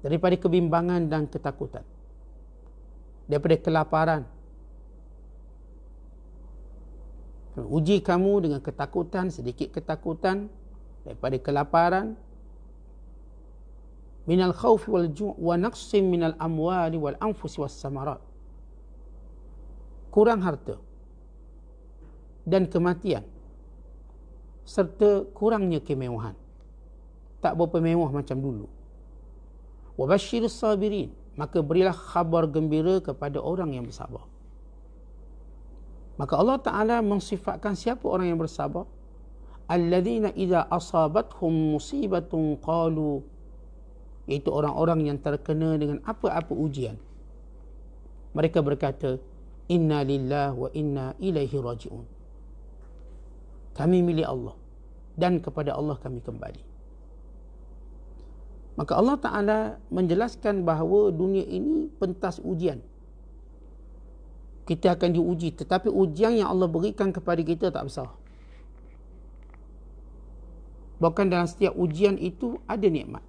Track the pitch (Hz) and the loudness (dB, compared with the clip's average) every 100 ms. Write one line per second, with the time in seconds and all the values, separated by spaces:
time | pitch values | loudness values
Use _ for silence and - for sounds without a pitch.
0 | 143 160 180 180 180 175 170 170 175 180 | 0 2 4 4 4 4 6 4 4 2
1 | 160 156 147 160 143 - 135 - - - | 2 0 -2 -4 -6 -6 -8 -8 -14 -20
2 | - - - - - - - - - - | -20 -20 -20 -20 -20 -20 -20 -20 -20 -20
3 | - - - 143 147 160 - 160 156 156 | -20 -20 -2 0 4 4 4 2 4 4
4 | 160 156 120 - - - - - - - | 4 2 -2 -14 -20 -20 -20 -20 -20 -20
5 | - - - - - - - - - - | -20 -20 -20 -20 -20 -20 -20 -20 -20 -20
6 | - - - - - - - - - - | -20 -20 -20 -18 -18 -16 -16 -18 -18 -16
7 | - - - - - - 117 151 156 202 | -16 -16 -16 -18 -14 -12 -2 0 4 4
8 | - 175 190 202 170 139 139 - 143 196 | 4 4 6 4 2 0 -4 -6 -4 -2
9 | 170 196 185 - 123 120 147 - 156 156 | -2 -2 -2 -4 -8 -4 -4 -6 -4 -4
10 | 165 160 190 190 208 - - - - - | -4 -2 0 0 -4 -14 -18 -18 -18 -18
11 | - 117 - 131 - 143 143 170 170 185 | -14 -6 -2 -2 0 0 4 4 6 4
12 | 220 220 - - - - - - - - | 0 -8 -16 -20 -20 -20 -20 -20 -20 -20
13 | - - - - - - - - - - | -20 -20 -20 -20 -20 -20 -20 -20 -20 -20
14 | - - - 180 185 170 240 220 - 202 | -20 -12 2 4 4 4 6 6 6 2
15 | 170 147 208 - 165 170 202 - - 208 | 2 0 -4 0 2 2 2 -2 2 4
16 | 190 175 165 156 165 160 160 185 165 165 | 6 4 2 0 -2 0 0 2 2 0
17 | 147 139 214 208 156 - 143 - 139 139 | -2 -2 -4 -2 -6 -6 -6 -6 -8 -4
18 | 143 139 - - - - - - - - | -4 -6 -12 -20 -20 -20 -20 -20 -20 -20
19 | - - - - - - - - - - | -18 -18 -18 -18 -18 -16 -16 -16 -16 -16
20 | - - 220 220 180 143 - - - - | 0 6 6 6 2 -2 -6 -10 -12 -20
21 | - - - - - - - - - - | -20 -20 -20 -20 -20 -20 -20 -20 -20 -20
22 | - - - - - 190 185 175 175 170 | -20 -20 -20 -12 2 4 4 4 2 2
23 | 196 127 104 - - - - - - - | 0 -2 -4 -16 -18 -20 -20 -18 -18 -18
24 | - - - - - - - - 180 - | -20 -20 -18 -18 -18 -18 -4 2 2 6
25 | 208 202 196 - 214 220 190 160 - 135 | 6 6 2 0 2 4 4 2 0 -2
26 | 127 120 110 92 - - - - - - | -2 -4 -6 -10 -18 -20 -20 -20 -20 -20
27 | - - - - 170 160 170 170 165 165 | -20 -20 -20 -2 -2 2 2 4 4 4
28 | 160 143 139 135 139 113 - - - - | 2 0 -2 -2 -2 -4 -10 -16 -20 -20
29 | - - - - - - - - - - | -20 -20 -20 -20 -20 -20 -20 -20 -14 -2
30 | 135 196 - 240 226 - 214 208 208 202 | 4 4 4 0 0 0 2 2 2 0
31 | 143 - - - 151 180 147 165 185 180 | -4 -8 -16 -8 -2 0 2 4 4 2
32 | - 180 170 165 160 151 156 156 160 190 | -2 0 2 4 2 2 2 2 4 2
33 | 160 135 143 143 120 185 170 131 120 117 | 0 -6 -4 -4 -2 -2 -2 -4 -8 -10
34 | - 113 - - - - - - - - | -12 -12 -14 -20 -20 -20 -20 -20 -20 -20
35 | - - - - - - - - - - | -20 -20 -18 -18 -18 -18 -18 -18 -16 -16
36 | - - 143 147 208 269 247 202 220 240 | -16 -8 -2 4 4 4 0 0 2 2
37 | 208 202 - 190 196 165 208 190 233 247 | 2 0 -2 -4 -4 -4 -2 -2 -2 -2
38 | - 185 180 170 160 - 143 156 202 - | 0 0 2 0 -2 -4 -4 -4 -8 -16
39 | - - - - - - - 175 170 180 | -20 -20 -20 -20 -20 -20 0 2 4 4
40 | 185 233 214 - 185 180 - 170 160 170 | 4 2 0 0 4 4 4 0 2 2
41 | 156 175 226 - 170 160 156 151 - 285 | 4 4 0 -2 2 2 2 0 -2 -2
42 | 226 185 165 165 156 147 - 165 165 156 | 0 0 0 0 0 0 0 2 2 2
43 | 151 139 139 - - - - - - - | 0 -2 -6 -18 -18 -18 -20 -20 -20 -20
44 | - - - 143 151 147 147 139 165 165 | -20 -16 -4 -2 0 0 0 2 2 4
45 | 151 143 147 147 - 156 160 156 147 147 | 2 0 -2 -2 0 0 2 2 0 -2
46 | - 220 202 165 165 120 156 139 120 107 | -6 -2 0 0 -2 -2 -2 -2 -6 -8
47 | - - - - - - - - - - | -16 -20 -20 -20 -20 -20 -18 -18 -18 -18
48 | - - - 151 160 170 143 143 143 135 | -20 -18 -8 2 4 4 4 2 0 0
49 | 143 131 - - - - - 175 160 147 | -2 -2 -6 -20 -18 -18 2 4 6 4
50 | 135 139 131 143 139 127 131 151 151 139 | 2 2 2 0 0 -2 -4 -2 -2 -2
51 | 131 - 190 160 139 143 120 117 - 110 | -4 -4 -2 0 0 -2 -4 -6 -10 -12
52 | 117 - - - - - - - - - | -14 -18 -20 -20 -18 -18 -18 -18 -18 -18
53 | - - - - - - - - 151 180 | -18 -18 -18 -18 -18 -18 -16 0 4 6
54 | 175 160 160 131 110 - - - - - | 6 2 0 -2 -6 -12 -20 -20 -20 -20
55 | - - 175 175 - 143 143 135 151 139 | -16 0 2 2 0 -4 -2 -2 -2 -4
56 | 135 123 120 113 - - - - - - | -6 -8 -10 -10 -12 -12 -16 -20 -20 -20
57 | - - - - - - - - - - | -20 -20 -18 -18 -18 -18 -18 -18 -18 -18
58 | - - - - - - - - 151 - | -18 -18 -18 -16 -16 -16 -14 -8 0 4
59 | 226 285 - 208 202 214 220 220 - 185 | 6 4 0 0 2 2 0 -6 -4 0
60 | 180 175 233 - 214 196 175 156 165 196 | 4 4 2 0 0 2 2 2 4 6
61 | 208 165 185 196 - 185 254 320 311 - | 6 4 2 2 0 -2 2 0 0 -2
62 | 185 175 190 170 - 175 175 131 - - | -4 -2 -4 -4 -4 0 0 -2 -12 -20
63 | - - - - - - - - - - | -20 -20 -18 -18 -20 -20 -20 -18 -18 -18
64 | - - - - - - - 165 196 175 | -18 -18 -18 -18 -18 -16 -4 2 4 4
65 | 175 170 170 170 165 160 - 185 208 - | 4 4 2 2 -2 -4 0 2 2 4
66 | 190 151 226 233 196 185 180 165 165 - | 4 4 4 6 4 4 4 2 0 2
67 | 196 180 165 170 160 165 185 - 139 - | 0 0 0 0 2 2 0 -2 -6 -8
68 | 127 - - - - - - - - - | -10 -12 -20 -20 -20 -20 -20 -20 -20 -20
69 | - - - - - - - - - - | -20 -20 -20 -20 -20 -20 -20 -18 -18 -18
70 | - - - - - - - - - - | -18 -18 -18 -18 -18 -18 -18 -18 -18 2
71 | 165 165 196 175 170 - 190 - 180 151 | 2 4 2 4 2 2 2 2 0 4
72 | 202 196 180 - 240 - - 208 196 156 | 4 4 -2 -4 -6 -6 -6 2 2 2
73 | - - | -4 -12